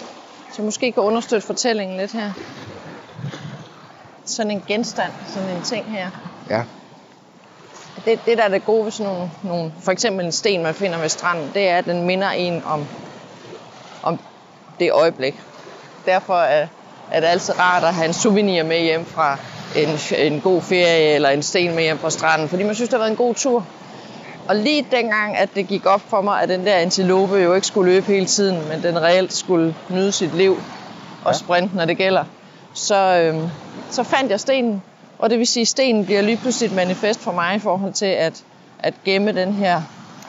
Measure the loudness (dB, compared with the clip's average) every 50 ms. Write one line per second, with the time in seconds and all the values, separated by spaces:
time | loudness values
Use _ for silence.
0 | -18 -18 -18 -20 -20 -20 -20 -20 -20 -16 -8 -6 -4 -4 -2 -2 -2 0 0 2
1 | 2 2 2 0 0 0 -2 -2 0 -2 -6 -2 0 0 0 0 -2 -4 -4 -6
2 | -6 -6 -6 -6 -6 -6 -8 -10 -12 -14 -14 -16 -16 -16 -16 -16 -16 -16 -18 -18
3 | -20 -18 -14 -10 -10 -10 -10 -10 -12 -14 -14 -14 -16 -18 -20 -20 -20 -20 -20 -20
4 | -20 -20 -20 -18 -12 -10 -6 -4 -4 -2 -4 -4 -4 -2 -2 -2 -2 -4 -4 -4
5 | -6 -6 -6 -10 -14 -12 -10 -8 -6 -6 -6 -6 -6 -6 -6 -6 -6 -6 -8 -6
6 | -6 -8 -10 -12 -16 -16 -16 -16 -6 -4 -4 -2 -4 -6 -12 -20 -20 -20 -20 -20
7 | -20 -20 -20 -20 -20 -20 -20 -20 -20 -20 -20 -20 -20 -20 -20 -20 -20 -18 -18 -4
8 | 0 0 0 2 2 0 2 4 2 2 2 0 0 2 2 2 2 -2 -4 -6
9 | -6 -4 -4 -4 -6 -8 -8 -10 -6 -4 -4 -4 -4 -6 -8 -4 -2 -2 0 0
10 | 0 -2 0 -2 -2 -4 -4 0 0 0 0 2 0 -2 -2 -2 -2 -2 -2 -2
11 | -2 -2 -4 -2 -2 -2 -2 -2 -4 -4 -2 0 2 2 2 2 0 0 -2 0
12 | 0 0 0 0 0 -2 -2 -2 -2 -2 -2 -4 -4 -4 -4 -4 -4 -8 -12 -14
13 | -16 -16 -18 -20 -20 -20 -20 -20 -20 -18 -18 -18 -20 -20 -20 -20 -20 -20 -18 -6
14 | -4 -4 -4 -4 -8 -16 -20 -20 -20 -20 -20 -20 -20 -20 -4 0 2 4 4 6
15 | 4 4 2 0 -2 -4 -4 -6 -14 -20 -20 -20 -20 -20 -20 -20 -20 -20 -20 -6
16 | 0 2 2 2 2 2 2 2 4 4 4 2 2 0 -6 -16 -20 -20 -20 -20
17 | -8 -2 0 2 4 4 2 2 0 -2 0 2 4 4 4 4 2 2 2 2
18 | 0 0 0 2 2 4 4 4 4 2 2 2 0 2 0 2 2 2 0 0
19 | -2 -6 -2 0 0 0 0 -2 -6 -14 -14 -14 -14 -4 0 0 2 2 0 -2
20 | -2 -2 0 2 2 2 2 2 2 2 2 2 2 0 2 4 4 4 4 4
21 | 4 4 4 4 4 4 4 2 0 0 0 2 2 2 2 2 0 0 0 0
22 | -2 -4 -2 0 2 2 2 2 2 -2 -2 0 0 -2 0 -2 0 0 0 0
23 | 2 0 2 2 0 0 0 0 0 2 0 0 0 -4 -12 -20 -20 -18 -18 -18
24 | -18 -18 -18 -18 -18 -18 -18 -10 -2 0 0 2 2 2 2 0 0 0 0 0
25 | 0 0 0 -2 -2 -2 0 0 -2 0 -2 -4 -4 -2 -4 0 2 2 2 2
26 | 0 -2 -2 0 0 0 0 0 2 0 0 0 2 2 4 4 2 2 2 2
27 | 2 4 4 4 4 4 2 4 4 4 4 2 0 0 0 2 4 6 4 4
28 | 4 4 2 2 2 0 0 2 2 2 0 -2 -2 -4 -6 -2 -2 0 0 2
29 | 4 4 4 4 2 0 -2 -6 -2 0 2 2 2 2 0 -4 -8 -4 -2 0
30 | 0 0 0 0 -2 -2 2 4 4 4 4 2 -2 -10 -14 -16 -16 -16 -18 -18
31 | -18 -18 -18 -4 -2 -2 -2 -2 0 2 2 2 2 0 -2 -2 0 0 0 2
32 | 2 2 2 2 0 -2 -8 -18 -20 -20 -20 -20 -20 -16 -10 -8 -2 2 2 4
33 | 4 4 4 4 4 2 2 0 -2 -4 -6 -8 -14 -16 -16 -16 -14 -6 -4 -4
34 | -2 0 0 0 2 0 0 0 0 0 2 2 2 0 -2 -4 -6 -12 -20 -20
35 | -20 -20 -6 -2 0 2 2 2 2 2 2 0 0 0 2 2 2 4 4 2
36 | 2 2 2 2 4 2 0 0 0 -2 0 0 -2 0 0 0 0 0 0 0
37 | 0 0 -2 -2 -4 -4 -2 -2 0 0 -2 -2 0 0 0 0 -2 -4 -4 -2
38 | 0 0 0 2 0 -2 -2 -6 -16 -20 -20 -20 -20 -20 -12 -4 -4 -4 -4 -2
39 | -2 0 2 2 2 2 0 0 -2 -2 0 0 2 2 2 0 -2 -6 -12 -18
40 | -20 -20 -20 -10 -6